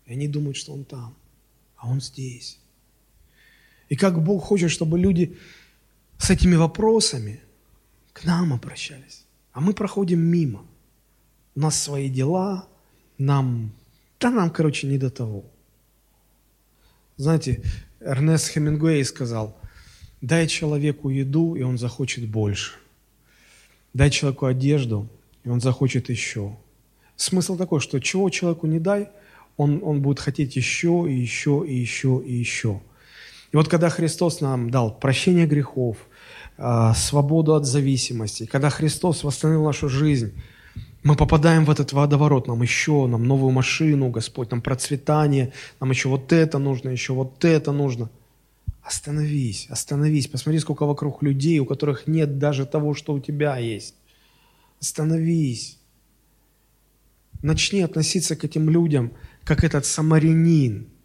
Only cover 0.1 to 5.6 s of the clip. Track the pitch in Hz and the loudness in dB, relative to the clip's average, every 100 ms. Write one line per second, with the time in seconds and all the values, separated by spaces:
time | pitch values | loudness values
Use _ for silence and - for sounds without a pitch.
0.1 | 127 147 147 147 131 - 143 135 131 117 | -8 -6 -4 -6 -8 -12 -14 -14 -14 -16
1.1 | - _ _ _ _ _ - 120 135 - | -18 _ _ _ _ _ -12 -6 -4 -6
2.1 | - 131 123 - - _ _ _ _ _ | -10 -12 -12 -18 -20 _ _ _ _ _
3.1 | _ _ _ _ _ _ _ - 139 196 | _ _ _ _ _ _ _ -8 0 2
4.1 | 165 160 196 - 202 170 - 156 175 196 | 2 0 0 0 0 0 -2 -2 2 2
5.1 | 175 175 - - - | 2 0 -4 -20 -20